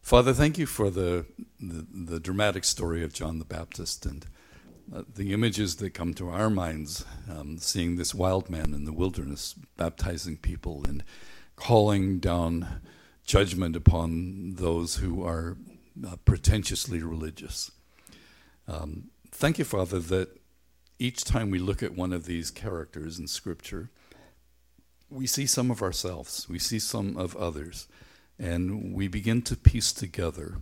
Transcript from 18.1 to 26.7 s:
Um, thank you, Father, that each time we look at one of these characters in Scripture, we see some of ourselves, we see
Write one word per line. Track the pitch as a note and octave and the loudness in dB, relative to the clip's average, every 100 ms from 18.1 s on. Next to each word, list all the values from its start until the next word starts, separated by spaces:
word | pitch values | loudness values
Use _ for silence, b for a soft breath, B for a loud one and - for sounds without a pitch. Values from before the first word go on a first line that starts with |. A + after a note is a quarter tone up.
| B B B B B - | B B B B B -10
Um, | D#2+ D2+ D#2+ - _ - | -8 -6 -10 -12 _ -20
thank | - D3 D#3+ | -2 0 2
you, | |
Father, | D3 G2+ F2+ F#2 | 0 0 0 -2
that | E2 F#2+ F#2 - _ _ _ _ _ _ | 2 0 0 -8 _ _ _ _ _ _
each | A#2+ - | -4 -2
time | - A#2+ G#2 | 0 2 2
we | F#2 | 0
look | F#2 F#2+ | 0 0
at | - | -2
one | F2+ F#2 | -2 -2
of | F2+ | -2
these | E2 E2+ D#2 | -4 -4 -6
characters | - A2 F2 D#2 - D#2 E2+ | -8 -6 -6 -8 -10 -10 -8
in | C#2+ | -8
Scripture, | - - D#2 - F2 A2 B B B B B _ _ _ - _ _ _ | -6 -6 -10 -8 -10 -10 B B B B B _ _ _ -20 _ _ _
we | C3+ B2+ | -6 -2
see | - | 0
some | C#3 - B2 | 2 2 2
of | A#2+ | 2
ourselves, | F#2+ - F#2 E2+ - - - | 0 -2 -4 -6 -8 -10 -8
we | F2 | -4
see | - | -2